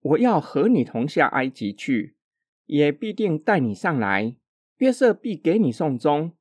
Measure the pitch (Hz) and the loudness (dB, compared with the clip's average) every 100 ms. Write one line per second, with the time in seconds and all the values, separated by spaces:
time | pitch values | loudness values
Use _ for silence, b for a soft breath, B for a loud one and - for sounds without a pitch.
0 | - 156 240 185 - 139 202 220 117 113 | 0 2 4 2 0 0 2 2 0 -2
1 | 135 175 139 - 131 - 104 101 - 120 | -2 0 0 0 -4 -6 -8 -8 -4 -2
2 | - _ _ _ _ _ - 147 147 143 | -4 _ _ _ _ _ -4 0 0 0
3 | 220 202 208 156 - 196 123 101 185 143 | -8 -4 -2 -2 0 0 0 -2 -4 -2
4 | 101 98 110 123 _ _ _ _ 262 247 | 0 -2 -2 -8 _ _ _ _ 0 2
5 | 247 - 233 180 160 208 165 113 160 127 | 2 2 -6 -4 0 2 0 0 -4 0
6 | 156 147 165 _ | 0 0 -4 _